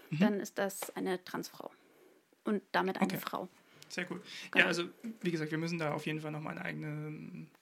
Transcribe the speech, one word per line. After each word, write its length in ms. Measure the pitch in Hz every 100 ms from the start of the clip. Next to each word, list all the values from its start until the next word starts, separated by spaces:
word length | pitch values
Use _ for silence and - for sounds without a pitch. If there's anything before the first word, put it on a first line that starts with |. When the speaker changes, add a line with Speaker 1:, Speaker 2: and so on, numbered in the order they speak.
| -
Speaker 1:
Mhm. 80 | 156
Speaker 2:
dann 220 | 208 202
ist 180 | - -
das 360 | 196 - - -
eine 260 | 190 180
Transfrau 460 | - - - - - - - - - - _ _
und 180 | - 208 -
damit 240 | 175 180 185
eine 80 | 190
Speaker 1:
Okay. 120 | 175
Speaker 2:
Frau. 300 | - - 180 - - - -
Speaker 1:
Sehr 180 | - 180
cool. 100 | 180 - - -
Speaker 2:
Genau. 140 | -
Speaker 1:
Ja, 20 | 190
also 180 | 170 180 - 226 -
wie 100 | 180
gesagt, 200 | 160 151
wir 60 | 156
müssen 200 | 170 170
da 140 | 151
auf 120 | 156 160
jeden 140 | 156
Fall 120 | 156
noch 80 | 151
mal 100 | 156
einen 80 | -
eigenen 920 | 170 151 156 151 151 151 160 170 160 -